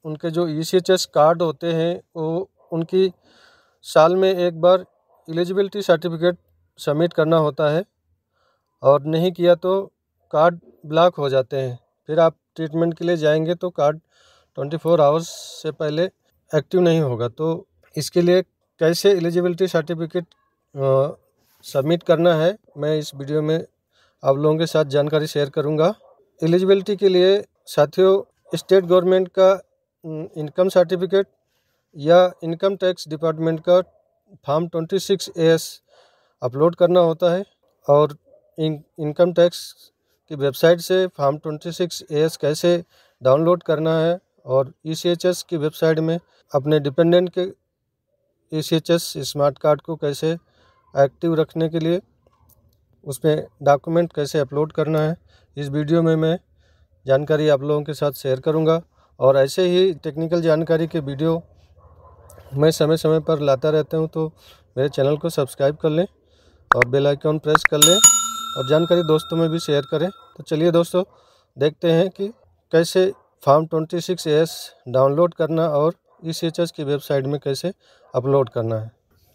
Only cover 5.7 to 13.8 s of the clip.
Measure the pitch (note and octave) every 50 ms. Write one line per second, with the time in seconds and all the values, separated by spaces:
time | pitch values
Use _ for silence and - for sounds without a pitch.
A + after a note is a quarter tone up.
5.7 | - G#3 G3 - F3 D#3 E3 F3+ E3 D#3+ E3 F3+ F3+ - _ _ _ _ _ _
6.7 | _ - - D#3+ C#3+ D3+ E3+ E3+ - - D#3 D#3 E3 E3 D#3 D3 C#3 - D#3 D3
7.7 | D3 E3 G3+ - _ _ _ _ _ _ _ _ _ _ _ _ _ _ _ _
8.7 | _ _ - C3 C#3+ D3 C#3 D3+ D#3+ D#3+ F3 F#3 F3 F3 F3 F3 F3 E3+ - F#3
9.7 | F#3+ G3 G3 F#3+ _ _ _ _ _ _ _ _ - D3+ D#3 F3 F3 E3+ - -
10.7 | _ _ - D3 D3+ D#3+ E3+ F3+ F3 - C#3+ C#3 C3 C3+ B2+ - D3 C3+ C3 B2+
11.7 | B2 A#2+ _ _ _ _ _ - D#3 E3 E3 D#3+ D#3 _ _ _ _ - D#3+ D3+
12.7 | D3+ E3 E3+ E3+ E3 - E3+ E3+ F3+ D#3+ D3+ D3+ D3+ D#3+ D#3+ D#3+ F3+ E3+ - F#3
13.7 | - -